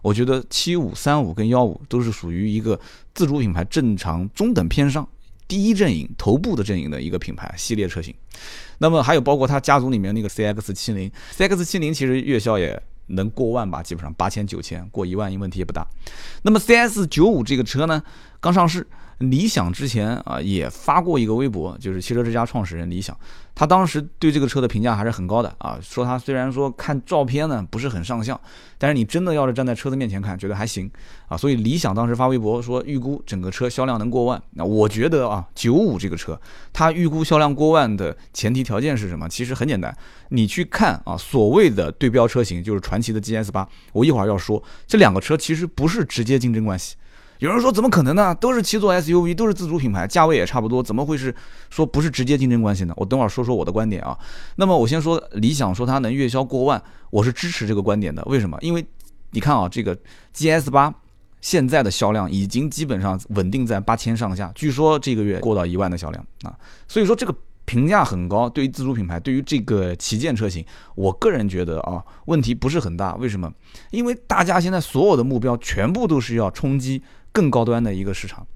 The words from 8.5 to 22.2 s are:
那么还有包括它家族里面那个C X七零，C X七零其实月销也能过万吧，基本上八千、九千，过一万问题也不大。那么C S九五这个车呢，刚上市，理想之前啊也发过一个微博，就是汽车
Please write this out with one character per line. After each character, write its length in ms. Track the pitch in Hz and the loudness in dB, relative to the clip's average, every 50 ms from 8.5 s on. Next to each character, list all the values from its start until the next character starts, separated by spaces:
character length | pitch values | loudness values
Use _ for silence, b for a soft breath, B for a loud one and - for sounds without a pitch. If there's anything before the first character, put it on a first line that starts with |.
| B B B B B B | B B B B B B
那 100 | 151 160 | 2 4
么 120 | 165 156 | 4 4
还 140 | 123 131 165 | 4 4 2
有 60 | 151 | 2
包 160 | 120 143 143 | 4 2 2
括 100 | 143 131 | 2 2
它 100 | 127 143 | 2 2
家 220 | 139 - - 143 139 | 0 4 4 4 4
族 100 | 123 131 | 4 2
里 80 | 131 | 0
面 160 | 107 95 95 104 | 0 0 -2 -2
那 80 | 113 | -2
个 60 | 107 | -4
C 160 | - - - 107 | -4 -2 -2 -2
X 300 | 104 101 107 104 - 95 | -2 -2 -4 -6 -8 -8
七 180 | - - - | -6 -6 -6
零 180 | 107 98 95 95 B B B B | -4 -4 -6 -8 B B B B
，C 160 | B - 185 | B 0 2
X 160 | 196 196 175 175 | 2 2 0 0
七 160 | 165 - 190 | -2 -2 -2
零 140 | 156 147 156 | -2 -2 -2
其 120 | 139 135 | 0 0
实 140 | 131 127 131 | 0 0 0
月 180 | 123 139 135 | 0 0 0
销 200 | 113 104 117 110 | 0 2 2 2
也 240 | 98 87 69 50 - - - - - - | 2 0 -2 -4 -8 -12 -14 -16 -18 -12
能 220 | - - 92 98 110 | -6 -4 -2 -2 -2
过 220 | - - 127 113 | -2 -2 -2 0
万 180 | 117 123 110 95 | 0 -2 -2 -4
吧， 120 | 78 71 | -6 -8
基 140 | 82 - 85 | -8 -8 -10
本 60 | 82 | -8
上 120 | 85 76 80 | -8 -10 -2
八 140 | - 87 98 | -2 -2 -2
千、 160 | - 110 101 | 0 -4 -6
九 160 | 95 90 - | -6 -6 -10
千， 240 | - - - 85 90 101 | -8 -10 -10 -10 -12 -10
过 160 | - 110 95 | -6 -6 -4
一 100 | 90 90 | -4 -4
万 180 | 101 107 95 95 98 | -4 -4 -4 -6 -6
问 100 | 98 92 | -6 -6
题 100 | - 95 | -6 -6
也 60 | 90 | -6
不 60 | - | -4
大。 160 | - 82 82 - B B B B B B B B B B | -4 -6 -6 -6 B B B B B B B B B B
那 100 | B 208 | B 4
么 80 | 220 214 | 4 4
C 160 | 208 - 233 | 8 8 8
S 320 | 233 240 233 226 208 190 | 8 8 2 2 0 -2
九 180 | 151 - 143 170 | 0 4 6 6
五 160 | 226 220 147 | 6 6 4
这 140 | 117 123 139 | 2 0 0
个 80 | 127 120 | 0 0
车 220 | 110 - 131 156 | 0 0 0 0
呢， 180 | 160 160 151 B B B B B B B B | 2 0 -2 B B B B B B B B
刚 120 | - 170 180 | 0 4 6
上 140 | 190 175 | 6 6
市， 180 | 160 165 180 - b b b b b b b | 4 2 -2 -6 b b b b b b b
理 280 | 127 131 131 139 196 | 0 2 4 4 2
想 240 | 226 - - 90 87 | 2 2 0 0 0
之 160 | 92 - 139 | -2 -4 -4
前 220 | 135 117 113 104 110 120 - - | -2 -2 0 0 0 -2 -4 -6
啊 160 | - - 64 | -6 -6 -4
也 280 | 76 98 98 90 71 64 | -2 0 0 0 -2 -2
发 320 | - - - - 147 175 | -6 -4 0 2 2 4
过 160 | 170 180 165 | 4 2 0
一 80 | 135 113 | 2 2
个 80 | 107 110 | 2 0
微 140 | 120 135 | 0 0
博， 300 | 135 104 90 78 90 67 - | -2 -2 -4 -6 -6 -8 -8
就 140 | - 95 95 | -8 -6 -6
是 80 | 92 | -6
汽 120 | 90 - 120 | -4 -2 -2
车 80 | 120 | 0